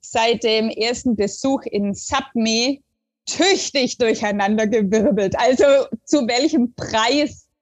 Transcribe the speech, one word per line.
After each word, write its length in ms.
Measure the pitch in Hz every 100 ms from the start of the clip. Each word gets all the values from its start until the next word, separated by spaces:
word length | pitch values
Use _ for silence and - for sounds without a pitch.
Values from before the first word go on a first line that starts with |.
seit 420 | - 240 226 226
dem 260 | 233 220 220
ersten 460 | - 226 240 254 208
Besuch 480 | 208 - 269 269
in 300 | 240 208 202
Sápmi 880 | 190 - 277 269 233 220 226 247 277 _ _ _ _ -
tüchtig 720 | - 349 381 - 294 247 -
durcheinandergewirbelt. 1400 | 226 220 208 208 196 214 220 226 196 220 220 202 190 -
Also 260 | 240 262 294 277 - - -
zu 220 | 302 233
welchem 460 | 240 294 302 240
Preis 720 | - - 220 226 285 285 - _ _